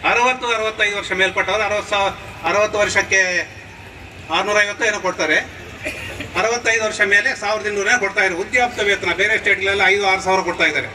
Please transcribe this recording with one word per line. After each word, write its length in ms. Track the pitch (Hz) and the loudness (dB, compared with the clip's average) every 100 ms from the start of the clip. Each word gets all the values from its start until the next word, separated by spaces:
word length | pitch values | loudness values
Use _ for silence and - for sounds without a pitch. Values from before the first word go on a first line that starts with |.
ಅರವತ್ತು, 420 | - 226 240 254 240 | 2 2 2 0 -2
ಅರವತ್ತೈದು 500 | 226 220 214 208 202 | 0 -2 0 -2 -2
ವರ್ಷ 160 | - | -4
ಮೇಲ್ಪಟ್ಟವ್ರು, 500 | 185 190 180 185 208 | 0 0 0 0 0
ಅರವತ್ತು 280 | 202 208 202 | 0 -2 0
ಸಾವಿರ, 220 | 202 196 - - - 165 | 0 0 -2 -14 -6 0
ಅರವತ್ತು 320 | 190 208 208 | 2 2 2
ವರ್ಷಕ್ಕೆ 720 | 202 208 - 196 185 175 156 - - - - - - - - | 2 0 2 2 2 0 -4 -12 -18 -18 -18 -18 -18 -16 -4
ಆರ್ನೂರೈವತ್ತು 540 | 170 196 208 208 202 | -2 2 2 2 0
ಏನೋ 160 | 226 202 | -2 0
ಕೊಡ್ತಾರೆ, 360 | 180 175 156 156 - - - - - - - - - - | -4 -2 0 0 0 -14 -16 -12 -10 -10 -10 -10 -6 -2
ಅರವತ್ತೈದು 460 | 220 240 226 226 | 0 0 0 0
ವರ್ಷ 160 | 214 214 | 0 0
ಮೇಲೆ 360 | 196 208 269 262 | 4 4 4 -2
ಸಾವಿರದ 300 | 208 214 202 | -2 -2 0
ಇನ್ನೂರು 220 | 202 202 | 0 2
ಏನೋ 100 | 240 | 2
ಕೊಡ್ತಾ 260 | 196 214 | 2 2
ಇದ್ದಾರೆ. 180 | 190 170 | 0 0
ಉದ್ಯೋಗ 360 | 208 247 240 233 | 0 2 2 0
ವೇತನ 340 | 202 190 185 | 0 0 0
ಬೇರೆ 260 | 170 208 220 | 0 2 2
ಸ್ಟೇಟ್ಗಳೆಲ್ಲ 440 | 208 190 196 196 | 2 0 2 2
ಐದು 240 | 190 202 196 | 4 4 2
ಆರು 120 | 190 | 2
ಸಾವಿರ 200 | 185 185 | 2 2
ಕೊಡ್ತಾ 240 | 175 170 | 0 0
ಇದ್ದಾರೆ. 220 | 160 143 117 | 0 0 -6